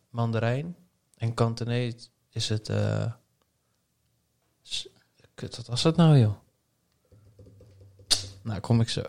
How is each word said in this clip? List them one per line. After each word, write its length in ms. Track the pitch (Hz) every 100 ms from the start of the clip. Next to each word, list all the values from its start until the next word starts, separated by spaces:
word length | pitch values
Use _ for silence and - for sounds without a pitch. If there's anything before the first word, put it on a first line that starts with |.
| _
Mandarijn. 680 | 117 113 113 113 127 165 175 _ _ _ -
En 180 | 117
Kantonees 760 | 117 117 113 117 120 120 113 - _ _
is 160 | - -
het, 200 | 107 -
eh, 360 | 104 104 104 104 117 _ _ _ _ _ _ _ _ _ _ _ _ _ _
s-, 240 | - - - _ _ _ _
kut, 220 | - - -
wat 100 | 117
was 160 | 120
dat 140 | 165 165
nou, 220 | 165 143
joh? 160 | 107 101 _ _ _ _ _ _ _ - - - - - - - - _ - - - -
Nou, 180 | 113 107
kom 200 | - 117
ik 80 | 117
zo, 140 | -